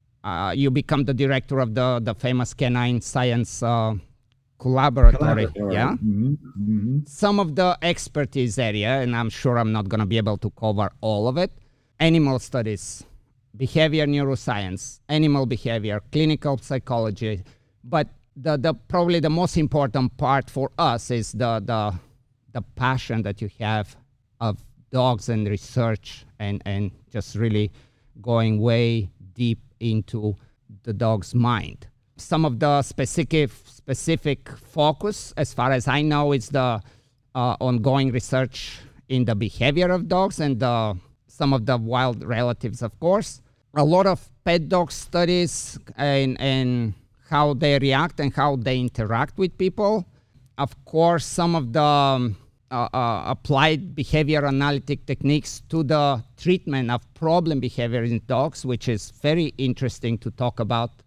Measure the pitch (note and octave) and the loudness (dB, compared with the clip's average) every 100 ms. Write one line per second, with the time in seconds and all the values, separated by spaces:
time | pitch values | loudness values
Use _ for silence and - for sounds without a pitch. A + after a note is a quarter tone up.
0 | _ _ G2+ F2 F#2+ G#2+ C#3 B2+ - D3 | _ _ -6 -4 -2 2 2 2 0 0
1 | C3+ B2 C#3 C3 - C3+ B2 A2+ B2+ B2 | 0 0 0 0 0 -2 0 0 0 0
2 | A#2 G#2 B2 B2+ B2 - B2+ B2 B2 B2 | -2 -4 -2 0 -2 -2 0 0 0 -2
3 | - C3+ B2 A#2 A2+ - A#2 A#2 A2 G2+ | -2 -2 0 0 -2 -4 0 0 0 -4
4 | - _ _ _ _ _ B2+ C3 C#3+ B2+ | -8 _ _ _ _ _ 0 2 2 8
5 | C3 - D3+ B2+ G2+ G2+ G2+ F#2+ C3 B3+ | 10 10 4 4 0 -2 -2 0 0 0
6 | A2 G2+ B2+ D3+ - - G#2 G#2+ A2 C#3 | 0 0 0 -2 -6 -6 -2 0 0 -2
7 | C#3+ - G3+ G3+ F3 D3 F3+ E3+ E3+ E3+ | -4 -2 2 2 0 2 0 2 0 -2
8 | - D3 C#3 C#3 B2 G2+ A#2 G#2 G#2 C3+ | -4 -4 -2 -2 -2 0 -2 0 0 0
9 | B2 A#2+ A2+ - C3 A#2+ A2 A2 G2 A2 | 0 -2 -4 -2 0 2 2 0 0 0
10 | G2+ A2+ G#2+ G2+ G#2 - A2 G2+ G2 - | 0 2 0 -2 -4 -4 -2 0 -2 -2
11 | A2 G#2 A2+ C3+ F#3+ - - _ _ _ | -2 0 0 0 -2 -4 -20 _ _ _
12 | E3 E3 C#3+ B2+ - C3 A2 G#2 - - | 4 4 2 0 -4 -4 -4 -6 -10 -16
13 | - - _ _ _ - C3 D#3+ D#3 D#3 | -20 -20 _ _ _ -8 -2 2 4 4
14 | D3 C#3+ C#3 C3 - G#2 F#2+ F2+ - - | 2 2 0 -2 -4 -4 -4 -8 -10 -18
15 | - D3+ D#3 C#3+ B2+ A#2+ - A#2 G#2 G#2 | -4 2 4 4 2 -2 -2 -4 -2 -6
16 | - D3+ D#3 D3+ D3 C3 - C3 - A#2 | -4 0 0 0 -2 -4 -4 -8 -2 -2
17 | A2 G2 A2 G2+ - _ _ _ A#2+ D#3 | -2 -4 -6 -6 -10 _ _ _ -4 -2
18 | D3 - _ - C#3 D3 D#3+ C3 - F3+ | -2 -6 _ -8 -2 0 0 -2 -2 0
19 | F3 E3+ D#3 D#3+ F3+ E3+ D#3 D3 C3+ C3+ | 2 2 2 2 0 0 0 2 0 0
20 | B2+ - B2 C#3 B2+ C#3 C3+ - D#3+ A#2 | -2 0 0 0 0 -4 -4 0 0 0
21 | - A#2+ G#2+ G#2+ A#2+ A2+ G2+ A2+ G#2 F2+ | -2 -4 -4 -2 -2 -2 -2 -2 -2 -4
22 | - _ _ _ _ B2 - - B2+ C3 | -12 _ _ _ _ -12 -12 -2 0 0
23 | - A2+ G2+ G2+ G2+ - G#2+ A2 G#2 - | -2 -4 -4 -6 -8 -6 -2 -2 -4 -12
24 | _ _ _ _ A#2 G2 - - _ B2+ | _ _ _ _ -4 -4 -10 -20 _ 0
25 | B2+ A#2 - A2 G#2 G#2 - - A#2 A2 | 2 0 -2 -2 0 -4 -4 -2 0 -2
26 | - - - - G2+ G2+ - G2 G2+ - | -8 -20 -20 -10 -6 -4 -4 -4 -4 -6
27 | _ A2 - G2+ A#2 G#2+ G#2 - - _ | _ -10 -8 -2 0 2 0 -4 -20 _
28 | _ - A#2+ A#2 A2+ G#2+ A#2 A#2 A#2 A#2 | _ -12 -2 2 2 2 2 4 2 0
29 | F#2+ - F#2+ G#2 A#2+ A2+ - _ A#2 A2 | -2 -10 -20 -2 -2 -2 -6 _ -2 -2
30 | - A2+ G#2+ G2 - _ _ G2+ - G2 | -2 -4 -4 -6 -12 _ _ -14 -8 -2
31 | A2+ G#2+ F2 A#2+ A#2 A2+ - - - _ | 0 0 0 0 2 0 -4 -12 -20 _
32 | _ - - D#3+ D#3 A2+ D3 C#3+ C3 - | _ -20 -4 0 0 0 2 2 0 -4
33 | E3+ - D#3+ D#3+ C#3 - - - - C3+ | -4 -2 0 0 0 -4 -20 -20 -8 -4
34 | - D#3+ D3+ C3+ - - - D#3 D3+ C#3+ | -2 -2 -2 -4 -8 -20 -10 0 2 2
35 | G#3 G#3 - - C#3 - B2 C3 A#2 C#3 | -4 -6 -10 -6 -6 -2 0 0 2 0
36 | D3+ D3 D3 C#3 - C3+ B2+ A2 - - | 2 2 2 0 0 0 0 -2 -6 -20
37 | _ _ _ C3 B2 - B2+ A#2+ C3+ C3+ | _ _ _ -2 -2 0 0 2 2 2
38 | C3+ A#2+ - C3 C3 - - - - - | 2 -2 -2 -2 -2 -6 -14 -16 -20 -20
39 | _ C3 B2 G#2 G#2+ - B2+ D3 F3+ F3+ | _ 0 0 0 -2 0 0 2 2 0
40 | D#3+ F3+ G3 F3 D3 A#2+ B2 A#2 A2 F2+ | 0 0 0 0 -2 0 0 0 0 -4
41 | - _ _ - C#3+ C3+ A2 B2 A2+ B2 | -10 _ _ -2 2 2 2 -2 0 0
42 | B2+ G#2 C#2+ G#2+ B2 A#2 A2+ - A#2 - | 0 -2 -4 -2 -2 -2 -6 -6 -8 -2
43 | E3 G3+ - - _ _ _ D3 D3 F3 | 0 0 0 -10 _ _ _ 0 4 4
44 | G3 F3+ - - - E3+ D#3+ F3+ E3+ - | 4 0 -6 -8 0 0 2 0 0 -6
45 | - F3 F3 F3+ F3 - - - - - | -4 0 2 2 0 -2 -10 -14 -16 -4
46 | C#3+ C#3 C3+ - C3+ C3 B2+ B2 A2+ F#2+ | 0 2 2 0 0 0 0 0 -2 -6
47 | _ _ _ D3 D3 C3+ D3+ C#3+ C#3 C3+ | _ _ _ 2 2 2 2 4 4 2
48 | E3+ - C#3 - C#3+ C3+ A2+ B2+ B2 - | 0 -2 -4 0 0 0 -2 -2 -2 -2
49 | G#2+ A2+ D3+ - F#3 - F#3 - G#3 A3 | -2 0 -2 -2 -4 0 -2 0 0 0
50 | F3+ _ _ _ _ - C#3 - - D#3+ | -4 _ _ _ _ -6 -6 -6 -4 2
51 | E3+ E3+ - - E3+ E3 B2 C3+ D3 C#3+ | 4 2 -2 -2 0 0 0 2 4 4
52 | C#3 C3 B2 F#2+ - _ _ B2+ A#2+ C3 | 4 2 0 -4 -12 _ _ -4 -2 -2
53 | A#2+ G2+ - C3+ - C#3 D#3 D#3 F#3 B2+ | -2 -2 -4 -6 0 2 4 2 -4 -8
54 | - D#3 D3 D3+ C#3+ C3+ C#3+ C#3 B2 C3+ | -2 0 2 0 2 0 0 -2 -4 -6
55 | - C3+ C3+ D3 - - - E3 D3 D3+ | -6 -4 0 0 -2 -12 -6 -4 0 2
56 | C#3+ B2 - - E3 F#3 - C3+ A#2+ A#2+ | 2 0 -6 -6 0 0 0 -4 -2 -4
57 | - - D#3+ E3+ E3 C#3+ B2 - A#2 A#2+ | -6 -4 2 2 2 -2 -2 -4 -2 -2
58 | A#2 A2+ - B2+ D3 - B2+ A#2+ - A2 | -2 -2 -2 0 0 -4 -6 -4 -2 -4
59 | - - D3 E3 D#3+ - C3 A#2+ B2+ - | -6 -4 0 0 0 -2 -4 -2 -4 -4
60 | A#2+ A#2 A#2 - B2 - A2 A#2 A#2 - | -4 -4 -6 -4 -4 -4 -2 -2 -2 -8